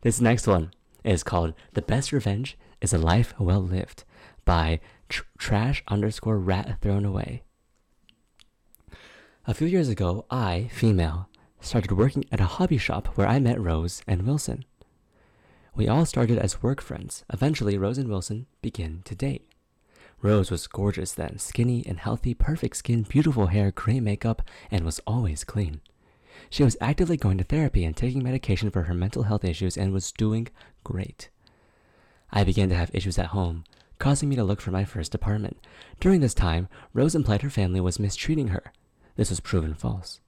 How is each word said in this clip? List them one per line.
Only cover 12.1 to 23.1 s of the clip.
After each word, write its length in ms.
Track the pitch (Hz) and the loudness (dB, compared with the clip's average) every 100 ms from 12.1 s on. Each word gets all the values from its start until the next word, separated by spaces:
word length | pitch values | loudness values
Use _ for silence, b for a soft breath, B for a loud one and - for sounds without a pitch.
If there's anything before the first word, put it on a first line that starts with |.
| 139 - | 2 -4
at 80 | - | 0
a 60 | 98 | 0
hobby 320 | - 180 143 | 0 0 0
shop 300 | - - - - | 0 -2 -4 0
where 100 | 101 | 2
I 120 | 123 | 4
met 200 | 127 120 | 2 2
Rose 440 | 92 80 85 - - | 0 0 -2 -6 -2
and 140 | 90 | 0
Wilson. 440 | 98 151 - - 131 _ b b b b b b b b b | 0 -2 -2 -8 -10 _ b b b b b b b b b
We 140 | - 110 | -2 2
all 180 | 127 165 | 4 2
started 320 | - 120 117 | 2 2 4
as 240 | 95 - | 2 0
work 180 | 117 135 | -2 -2
friends. 460 | - - - - - | -6 -10 -10 -14 -12
Eventually, 440 | - 139 151 104 101 | -2 0 2 0 0
Rose 200 | 98 123 | 0 -2
and 100 | 131 | -2
Wilson 380 | 101 90 107 131 _ | -4 -4 -8 -10 _
begin 400 | 120 - 82 80 90 | -8 -6 -8 -8 -12
to 100 | 90 | -6
date. 340 | 135 139 _ _ _ _ b b b b | -4 -4 _ _ _ _ b b b b
Rose 300 | 101 107 92 | 2 4 2
was 160 | 87 - | -2 -6
gorgeous 460 | - 98 - - | -2 -2 -2 -6
then, 260 | - 80 90 | -6 -8 -8
skinny 440 | - - 120 120 - | -8 0 0 0 -2
and 100 | 90 | -6
healthy, 360 | - 117 127 | -4 -4 -2
perfect 420 | 120 - 156 - - | 0 0 0 -4 -6
skin, 280 | - 117 | -2 0
beautiful 440 | 107 | 2